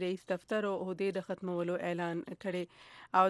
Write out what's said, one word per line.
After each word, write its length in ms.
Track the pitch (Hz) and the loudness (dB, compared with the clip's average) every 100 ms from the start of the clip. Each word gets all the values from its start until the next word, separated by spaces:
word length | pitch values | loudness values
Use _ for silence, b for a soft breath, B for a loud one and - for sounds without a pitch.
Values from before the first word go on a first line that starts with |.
رئیس 240 | 180 185 - | 0 -2 -2
دفتر 340 | 180 - 214 208 | -4 0 -2 0
او 40 | |
عهدې 420 | 196 185 180 196 190 | -2 -2 -2 0 -2
د 80 | 180 | -4
ختمولو 500 | 185 185 175 175 180 | -6 -2 -2 0 0
اعلان 420 | 175 175 175 170 - 175 | -2 -2 -2 -2 -6 -8
کړی 220 | 196 180 175 B B B B 185 | -4 -4 -6 B B B B 6
او 40 | 190 | 6